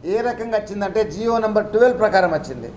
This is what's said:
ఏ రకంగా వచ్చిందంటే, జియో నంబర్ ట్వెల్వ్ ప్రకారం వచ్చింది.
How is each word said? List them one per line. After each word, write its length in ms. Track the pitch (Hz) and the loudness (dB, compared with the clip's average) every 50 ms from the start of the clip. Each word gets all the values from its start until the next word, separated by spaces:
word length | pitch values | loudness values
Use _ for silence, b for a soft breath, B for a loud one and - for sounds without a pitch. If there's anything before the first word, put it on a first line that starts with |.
| - 165 196 | -4 -2 -2
ఏ 20 | 226 233 | -2 -2
రకంగా 280 | 240 233 233 226 233 220 214 | -2 -4 -4 -6 -4 -4 -4
వచ్చిందంటే, 420 | 208 - 202 202 202 190 185 220 214 - 147 | -4 -4 -6 -6 -6 -2 0 0 -2 -2 -4
జియో 200 | 185 220 226 233 226 220 | -4 -2 0 0 0 0
నంబర్ 240 | 214 208 214 - 208 - | 2 0 0 0 2 4
ట్వెల్వ్ 260 | 220 240 254 247 - | 4 4 6 4 2
ప్రకారం 300 | 214 214 - 190 180 170 160 | 0 4 4 4 4 4 0
వచ్చింది. 320 | 151 135 127 131 120 117 117 - | -2 -4 -6 -12 -12 -12 -14 -16